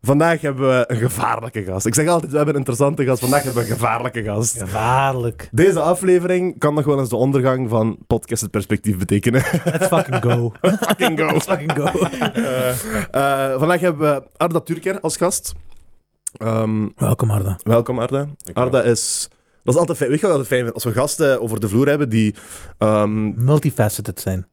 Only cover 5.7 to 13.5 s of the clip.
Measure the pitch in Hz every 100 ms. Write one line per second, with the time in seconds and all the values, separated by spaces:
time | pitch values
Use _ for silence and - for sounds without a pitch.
5.7 | 165 156 180 185 180 180 180 180 - 151
6.7 | 147 147 139 127 113 131 139 131 131 123
7.7 | 113 110 - - 113 - 113 104 107 98
8.7 | 107 - 95 98 101 117 123 - 175 -
9.7 | 160 185 170 180 127 120 120 120 - 185
10.7 | 202 226 214 247 156 156 151 - 190 151
11.7 | 139 151 180 175 - 151 - 226 131 127
12.7 | 127 220 220 - - 139 135 135